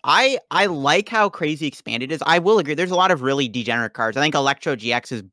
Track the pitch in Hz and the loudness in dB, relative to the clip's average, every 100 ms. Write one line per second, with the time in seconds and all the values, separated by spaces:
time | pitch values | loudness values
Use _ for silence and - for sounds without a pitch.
0 | - 175 262 262 - 165 202 156 139 175 | 0 2 2 0 -2 0 0 0 2 2
1 | 208 226 202 - 151 156 151 - - 117 | 2 0 0 0 -4 -4 -6 -8 -8 -6
2 | 131 156 - 170 175 220 147 151 180 180 | -6 -4 0 2 4 2 2 -2 0 2
3 | 185 160 127 139 127 123 113 117 113 - | 4 2 2 0 -2 -4 -2 -2 -2 -2
4 | 113 113 151 147 139 139 165 127 113 120 | -2 0 0 2 0 -2 -2 -4 -2 -4
5 | - 120 92 | -4 -10 -10